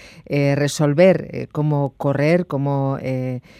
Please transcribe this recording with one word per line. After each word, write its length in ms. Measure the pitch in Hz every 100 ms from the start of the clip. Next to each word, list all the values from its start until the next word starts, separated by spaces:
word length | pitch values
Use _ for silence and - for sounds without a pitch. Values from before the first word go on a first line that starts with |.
| - - -
eh, 280 | 143 143
resolver, 760 | 143 143 - 147 147 190 165 -
eh, 160 | 135 123
cómo 440 | - 151 143 139 -
correr, 500 | 143 139 147 175 175
cómo, 520 | 139 139 139 135 135
eh, 400 | 131 131 127 127 -